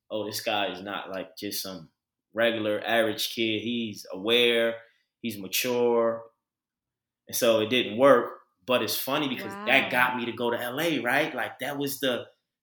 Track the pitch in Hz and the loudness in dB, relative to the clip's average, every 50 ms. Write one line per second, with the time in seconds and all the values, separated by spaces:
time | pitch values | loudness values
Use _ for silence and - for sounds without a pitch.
0 | _ - 104 107 104 107 113 - - 117 107 104 101 95 90 92 98 101 98 87 | _ -8 -6 -4 -4 -4 -6 -6 -4 -2 -2 0 0 -2 -4 -6 -8 -8 -8 -8
1 | - 90 95 95 87 - - - 104 101 98 - - 95 92 87 80 - _ _ | -8 -8 -8 -8 -8 -10 -10 -10 -8 -6 -6 -6 -6 -8 -10 -12 -14 -18 _ _
2 | _ _ _ _ _ _ - 107 117 117 113 110 107 107 104 - - 101 113 117 | _ _ _ _ _ _ -4 0 0 0 0 0 -2 -2 -2 -2 -2 0 2 2
3 | 113 110 104 - - - - 123 113 113 110 104 104 117 120 117 117 110 104 - | 2 2 0 -2 -4 -4 -2 -2 0 0 0 -2 -2 -4 -4 -4 -4 -6 -8 -12
4 | - - - 92 95 110 120 123 120 120 117 117 113 117 113 - - - _ _ | -12 -12 -10 -6 0 2 4 4 4 4 4 4 2 0 0 -4 -10 -18 _ _
5 | _ _ _ _ - 117 104 98 95 87 - - - 127 123 123 120 120 117 117 | _ _ _ _ -8 -8 -8 -8 -8 -6 -4 -2 -2 0 2 2 4 4 4 4
6 | 113 113 113 113 113 - _ _ _ _ _ _ _ _ _ _ _ _ _ _ | 4 2 0 -2 -6 -14 _ _ _ _ _ _ _ _ _ _ _ _ _ _
7 | _ _ _ _ _ - - - - 117 113 107 107 104 127 123 107 101 104 117 | _ _ _ _ _ -8 -4 2 4 4 4 4 4 2 2 0 0 0 2 4
8 | 135 143 131 120 113 - - - - _ _ _ _ - 127 117 113 104 - - | 8 8 8 8 6 2 -6 -14 -20 _ _ _ _ 0 0 0 2 0 -2 -2
9 | - 131 139 151 151 135 123 107 98 95 98 - - 110 131 135 113 107 131 123 | -2 -2 -2 -2 -2 -2 -4 -4 -6 -8 -10 -6 0 2 4 4 4 2 2 2
10 | 127 127 123 120 117 117 110 113 120 117 120 120 120 123 127 143 160 170 151 127 | 2 2 2 -2 -4 -4 -4 -2 -2 -2 -2 -2 -2 -4 -4 -2 0 0 0 0
11 | 113 120 131 143 156 156 131 120 110 - - - 127 139 143 139 143 139 139 - | 0 0 2 2 0 0 -2 -6 -6 -6 -6 -6 -6 -6 -4 -4 -4 -4 -4 -2
12 | 139 131 120 113 - - - _ _ _ _ _ | 0 0 0 -2 -4 -10 -18 _ _ _ _ _